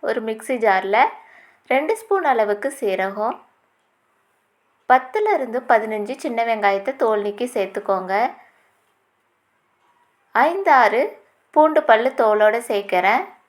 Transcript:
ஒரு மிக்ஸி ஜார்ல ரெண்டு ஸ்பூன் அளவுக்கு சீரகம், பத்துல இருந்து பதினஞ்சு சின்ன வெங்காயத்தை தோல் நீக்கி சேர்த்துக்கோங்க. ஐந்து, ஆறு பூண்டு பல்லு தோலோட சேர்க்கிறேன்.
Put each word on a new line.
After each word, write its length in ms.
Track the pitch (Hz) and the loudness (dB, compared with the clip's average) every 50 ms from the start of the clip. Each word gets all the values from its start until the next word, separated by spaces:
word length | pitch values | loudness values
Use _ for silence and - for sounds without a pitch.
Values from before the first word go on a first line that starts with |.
| - - | -4 -4
ஒரு 120 | 220 254 220 220 | -6 -4 -4 -6
மிக்ஸி 260 | 220 220 - - 262 240 220 | -8 -8 -6 -6 -4 0 2
ஜார்ல 360 | 214 190 190 185 190 202 226 269 453 - - - _ - - _ _ _ _ _ _ 247 | 2 2 2 0 0 2 2 2 2 0 -8 -20 _ -20 -20 _ _ _ _ _ _ -2
ரெண்டு 220 | 262 294 320 440 440 | 0 0 -2 -4 -6
ஸ்பூன் 260 | - - 403 381 349 294 | -2 -2 -2 0 0 0
அளவுக்கு 400 | 262 226 214 208 208 202 - 269 277 - | 0 0 2 0 -2 -2 -4 -8 -6 -4
சீரகம், 580 | - 202 190 185 190 190 202 208 208 233 - - - _ _ _ _ _ _ _ _ _ _ _ _ _ _ _ _ _ _ _ _ _ _ _ _ _ _ _ _ _ | -4 -4 -2 -2 -4 -4 -4 -6 -6 -6 -6 -8 -16 _ _ _ _ _ _ _ _ _ _ _ _ _ _ _ _ _ _ _ _ _ _ _ _ _ _ _ _ _
பத்துல 440 | 247 262 254 - - 427 427 427 403 | 2 2 2 -2 -4 -2 -2 0 0
இருந்து 240 | 302 262 233 220 247 254 - | -2 -2 -4 -6 -8 -2 2
பதினஞ்சு 460 | 247 220 214 220 220 214 208 208 262 269 - | 0 0 2 -2 -6 -6 -6 -6 -8 -8 -6
சின்ன 220 | 302 233 233 233 233 | -6 -4 -4 -2 -2
வெங்காயத்தை 460 | 226 214 208 202 196 196 196 262 269 269 277 | -2 0 0 0 0 0 -4 -6 -4 -2 0
தோல் 200 | 226 220 208 202 | 0 0 0 -2
நீக்கி 220 | 208 202 208 240 247 - | -6 -6 -6 -8 -6 -4
சேர்த்துக்கோங்க. 640 | 233 190 190 - 202 202 - 196 190 185 185 190 202 233 - - - - _ _ _ _ _ _ _ _ _ _ _ _ _ _ _ _ _ _ _ _ _ _ _ _ _ _ _ _ _ _ _ _ _ _ _ _ _ _ 220 247 311 | -4 -4 -4 -6 -10 -4 -2 -4 -4 -2 -4 -2 -2 -2 -2 -4 -10 -20 _ _ _ _ _ _ _ _ _ _ _ _ _ _ _ _ _ _ _ _ _ _ _ _ _ _ _ _ _ _ _ _ _ _ _ _ _ _ 2 2 2
ஐந்து, 240 | 349 392 392 359 294 262 | 0 -2 2 4 4 6
ஆறு 240 | 240 208 - 233 285 427 - - _ _ _ _ _ _ - | 6 4 2 0 -2 -2 -4 -12 _ _ _ _ _ _ 2
பூண்டு 280 | 302 311 311 311 311 311 - | 4 4 4 4 2 4 4
பல்லு 220 | 226 220 233 254 254 - 240 | 4 4 4 0 0 2 2
தோலோட 360 | 214 214 214 214 214 214 233 240 - | 2 4 4 4 4 4 2 -4 -2
சேர்க்கிறேன். 540 | 226 202 202 202 - 180 175 190 220 277 381 - - _ _ | -4 -4 -2 0 -2 0 2 2 0 0 -2 -6 -14 _ _